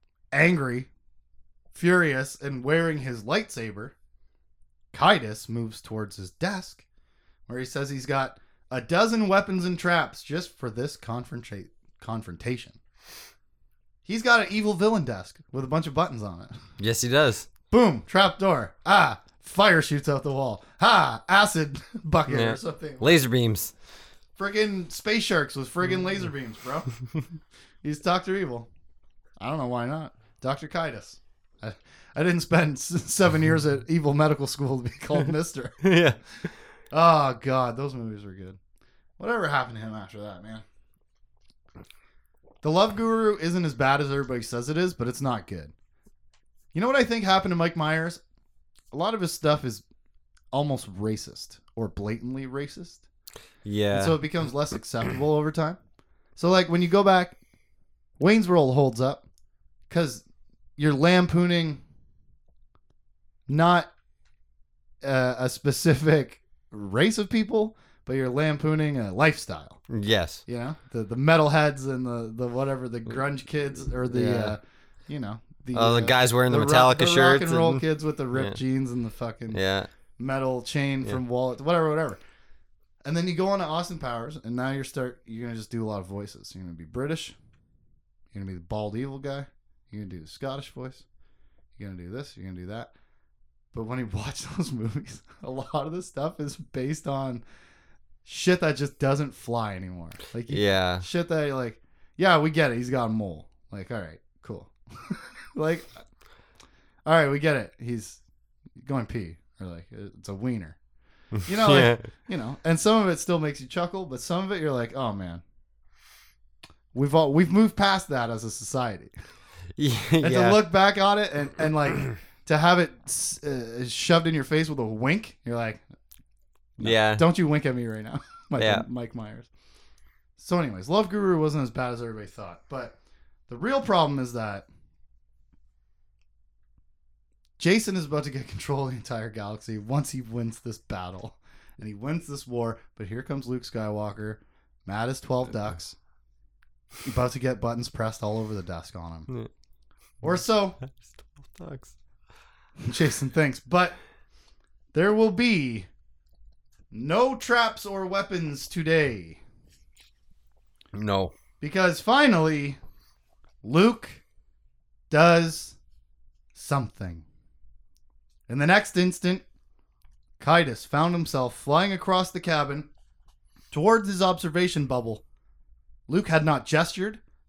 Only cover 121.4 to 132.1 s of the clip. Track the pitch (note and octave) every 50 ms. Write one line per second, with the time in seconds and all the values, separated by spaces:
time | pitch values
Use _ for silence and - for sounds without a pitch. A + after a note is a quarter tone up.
121.4 | C#3+ C3+ - - D#3 D#3 D#3 D3+ D3 C#3 - C#3 C#3 C3 A2 - - - - _
122.4 | - - D#3 D3+ D#3+ F3 F3+ F3+ E3+ - - - - - - - - - - -
123.4 | - D3 C3+ B2+ A#2 A2+ A2+ B2 B2+ A#2+ - - - - E3+ E3+ E3 E3 D#3+ D3+
124.4 | C3+ - D#3 D#3 D#3+ D#3 D3+ C3+ A#2 A2 A2 G#2+ B2 C#3 E3+ A3 A3 - - _
125.4 | - B2 A#2+ A#2 A#2 A2 G#2+ - _ - - - _ _ - - - _ _ _
126.4 | _ _ _ _ _ _ _ - G#2+ A2 A2+ A2 G#2+ G#2+ G#2+ G#2+ D#3+ E3+ E3+ -
127.4 | E3+ D3 D3+ D3+ - C#3 B2 B2 A#2+ A2+ A2 G#2+ G#2+ A2+ - - - - - -
128.4 | - - - B2 A#2 G#2+ G#2 - - - A#2+ B2 A#2+ A#2 - A#2 A2 G#2+ G#2+ A#2
129.4 | A#2 _ _ _ _ _ - _ - - - - - - _ _ _ _ _ _
130.4 | - - F3 F3 D#3+ B2+ G2+ F#2 F#2 B2+ F3 G#3+ G#3+ F3 G3 G#3 G3+ F#3 F3 D#3+
131.4 | D#3 D3+ D3 D3+ C3 A2+ - C#3+ B2+ B2 A#2+ A2+ A#2+ A#2